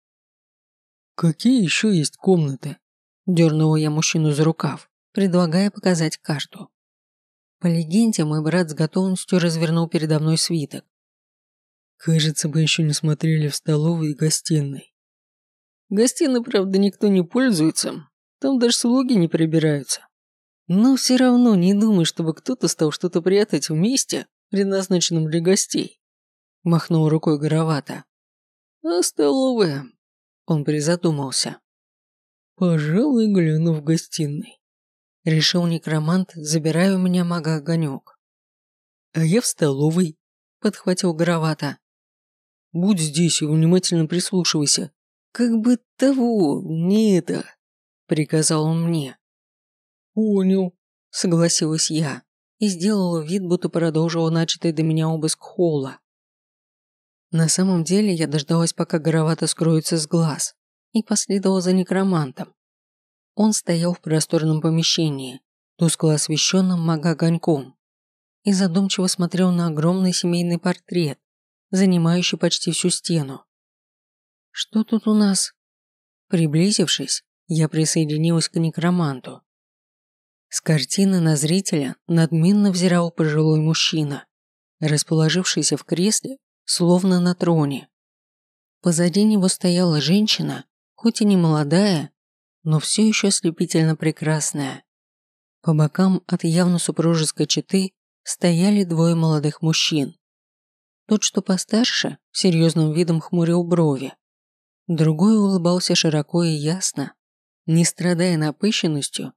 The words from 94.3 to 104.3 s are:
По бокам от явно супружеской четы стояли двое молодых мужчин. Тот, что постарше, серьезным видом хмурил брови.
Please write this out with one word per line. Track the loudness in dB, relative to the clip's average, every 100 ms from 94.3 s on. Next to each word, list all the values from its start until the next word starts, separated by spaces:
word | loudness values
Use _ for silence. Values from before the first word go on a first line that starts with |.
| -2 -4 -6 -8 -10 _ _ _ _ _ _ _ _
По | 0
бокам | 2 2 2 2 0 -2
от | -4
явно | 0 2 2 0
супружеской | -2 0 0 2 0 -2 -2
четы | -2 0 -2 -2 -8 _ _
стояли | -14 -2 0 2 2 2
двое | 0 0 2
молодых | 2 2 2 -2 -2
мужчин. | -2 0 0 -2 -4 -8 _ _ _ _ _ _ _ _ -2
Тот, | 0
что | 0 -4
постарше, | -2 -4 0 0 0 -2 -6 -8 _
серьезным | -2 2 4 2 2 0
видом | 0 0 -2
хмурил | -2 -2 0 0
брови. | 0 2 2 0 -6 -16 _